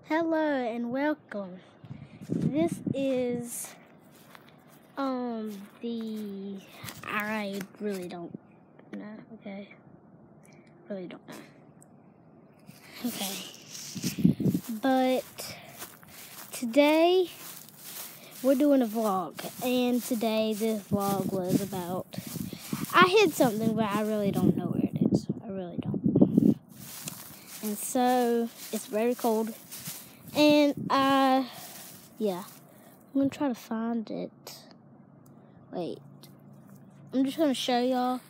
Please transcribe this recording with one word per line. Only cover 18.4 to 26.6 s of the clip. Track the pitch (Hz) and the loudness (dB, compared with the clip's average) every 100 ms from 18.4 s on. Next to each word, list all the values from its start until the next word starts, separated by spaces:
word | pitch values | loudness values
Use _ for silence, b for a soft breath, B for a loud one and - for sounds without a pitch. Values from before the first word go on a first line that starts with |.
we're | 254 | 2
doing | 269 294 277 | 6 6 6
a | 226 | 4
vlog, | 220 214 190 165 - - - | 0 2 0 -2 -8 -12 -4
and | 247 247 247 247 | 0 2 2 0
today | - 233 220 220 220 | 0 -2 0 2 0
this | 208 226 220 | 0 0 -2
vlog | 190 202 196 196 185 | -2 0 2 0 0
was | 190 180 190 | -2 0 -2
about, | 196 190 175 185 - - B B B B B B B | -2 -6 -4 -6 -6 -12 B B B B B B B
I | 320 359 | 6 8
hid | 403 381 | 8 6
something, | - 262 208 226 | 6 2 4 0
but | 220 | 2
I | 214 208 | 0 0
really | 214 214 202 | 0 0 0
don't | 202 190 | 4 4
know | - - | 4 -2
where | - | 0
it | 202 - - | -2 2 2
is. | - - - | 2 0 -8
I | 226 | -6
really | 190 175 - | -8 -8 -6
don't. | - - - - - - - - | -4 0 2 6 6 8 6 2